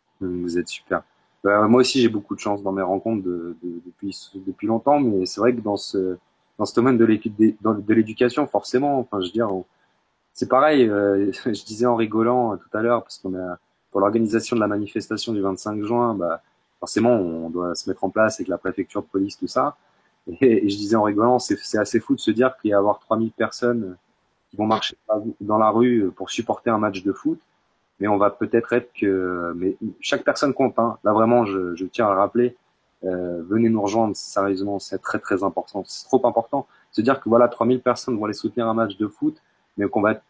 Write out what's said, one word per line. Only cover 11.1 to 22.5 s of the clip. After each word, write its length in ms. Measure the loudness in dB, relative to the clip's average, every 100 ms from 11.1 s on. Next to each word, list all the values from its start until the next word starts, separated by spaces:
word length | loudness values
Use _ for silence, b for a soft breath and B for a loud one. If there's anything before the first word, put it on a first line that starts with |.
| 2 0
<laughs> 140 | -2 -4
je 200 | -6 -6
disais 200 | 0 2
en 80 | 2
rigolant, 580 | 0 0 2 2 0
euh, 40 | -4
tout 200 | -6 -2
à 40 |
l'heure, 220 | 0 0
parce 160 | -4 -12
qu'on 160 | -8 -6
a, 220 | -8 -10 _ _ _
pour 100 | 0
l'organisation 540 | 2 2 0 0 0 0
de 60 |
la 60 | 0
manifestation 640 | -2 -4 -8 -6 -6 -4
du 80 | -4
vingt-cinq 420 | -4 -4 -6 -6
juin, 300 | -2 0 0 -2
bah, 260 | -4 -6 _ _ _ _
forcément, 340 | -6 2 4
on 360 | 4 0 -4 -6
doit 260 | -6 -6 -6
se 140 | -8
mettre 140 | -4
en 60 | -2
place 260 | 2 0 0
avec 120 | -6
la 100 | -4
préfecture 420 | -4 -6 -6 -8
de 60 | -4
police, 300 | -4 -4 -6
tout 100 | -4
ça. 300 | -2 -2 -4 _ _ _ _ -16
Et, 380 | 2 4 4 2
et 40 |
je 80 | -2
disais 180 | 0 2
en 80 |
rigolant, 360 | 2 2 4 2
c'est, 180 | 0 -6
c'est 200 | -4 -2
assez 200 | 0 -2
fou 160 | 0 -2
de 40 |
se 120 | 0
dire 240 | 2 0